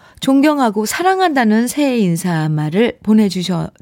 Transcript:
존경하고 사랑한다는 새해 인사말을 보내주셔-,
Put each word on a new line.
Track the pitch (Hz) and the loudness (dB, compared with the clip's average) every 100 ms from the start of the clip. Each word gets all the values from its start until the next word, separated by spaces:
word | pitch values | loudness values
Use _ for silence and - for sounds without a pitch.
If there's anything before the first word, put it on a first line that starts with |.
| - - | -20 -8
존경하고 | - 277 302 294 247 202 214 | 0 2 2 2 0 -2 -4
사랑한다는 | - 359 381 370 269 220 214 240 | -2 0 2 0 2 2 2 0
새해 | - 285 240 | -2 -2 0
인사말을 | 190 165 185 165 156 151 151 180 233 - | 0 0 -2 -2 -2 -2 -2 0 0 -2
보내주셔-, | - 214 208 180 175 170 160 - | 0 2 2 -2 -4 -4 -6 -10